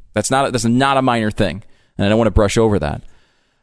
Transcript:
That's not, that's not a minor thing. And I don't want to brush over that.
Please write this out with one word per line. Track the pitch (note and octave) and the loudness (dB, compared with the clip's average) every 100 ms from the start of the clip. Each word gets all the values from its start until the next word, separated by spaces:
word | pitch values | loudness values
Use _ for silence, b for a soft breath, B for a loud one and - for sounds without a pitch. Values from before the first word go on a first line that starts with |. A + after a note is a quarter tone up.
| - | -10
That's | - - | -6 -2
not, | C3+ C3 | 0 0
that's | B2 | -2
not | A2+ A#2+ C#3 C#3 | 0 2 2 2
a | |
minor | C3 A#2+ G#2+ | 0 0 -2
thing. | G#2 G2+ F#2 - - _ - | -2 -4 -4 -14 -20 _ -4
And | G2+ | 0
I | |
don't | G#2+ | 2
want | A2 | 2
to | |
brush | G2 G2+ - | 2 2 2
over | A2+ G2+ | 2 0
that. | D2 D#2 - - _ _ _ _ | -2 -8 -14 -20 _ _ _ _